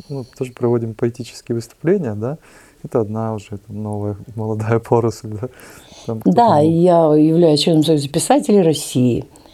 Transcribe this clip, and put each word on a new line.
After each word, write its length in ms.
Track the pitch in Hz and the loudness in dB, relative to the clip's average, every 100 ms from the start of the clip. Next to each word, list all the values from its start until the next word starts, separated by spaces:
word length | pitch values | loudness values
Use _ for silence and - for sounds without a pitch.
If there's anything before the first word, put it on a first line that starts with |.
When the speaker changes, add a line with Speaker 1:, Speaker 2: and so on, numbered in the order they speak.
| - | -14
Speaker 1:
ну, 160 | 139 120 - | -12 -12 -10
тоже 140 | 127 | -12
проводим 420 | - 120 120 113 | -4 -2 0 -4
поэтические 640 | 107 120 120 117 - - 117 | -4 -6 -6 -14 -14 -8 -8
выступления, 580 | - _ 156 202 127 | -8 _ -2 -2 -2
да? 240 | 104 120 156 _ - - _ | -6 -6 -8 _ -20 -20 _
Это 180 | - 123 | -4 -2
одна 320 | 104 110 113 | -2 -4 -6
уже 240 | 110 - 101 | -8 -10 -16
там 260 | - 104 | -14 -10
новая 340 | 107 104 104 101 - 110 | -8 -6 -6 -8 -12 -8
молодая 440 | 110 107 107 117 | -6 -4 -2 -2
поросль, 500 | - 120 113 - 110 | 0 0 0 -4 -10
да? 200 | 104 127 - - - - - - | -10 -12 -14 -20 -20 -20 -16 -10
Там 160 | 110 | -4
кто-то 140 | 190 185 | 0 2
Speaker 2:
Да, 200 | 233 151 | 4 4
Speaker 1:
новый. 160 | 156 | 4
Speaker 2:
я 420 | 165 180 170 160 151 | 4 4 4 4 4
являюсь 440 | 156 165 170 147 | 4 4 4 4
членом 240 | 180 156 | 2 2
Союза 240 | 151 151 143 | 2 0 -2
писателей 520 | 165 - 277 196 202 | -2 0 2 2 2
России. 640 | 175 147 - 127 123 113 - - - | 4 0 -2 0 0 -2 -6 -16 -20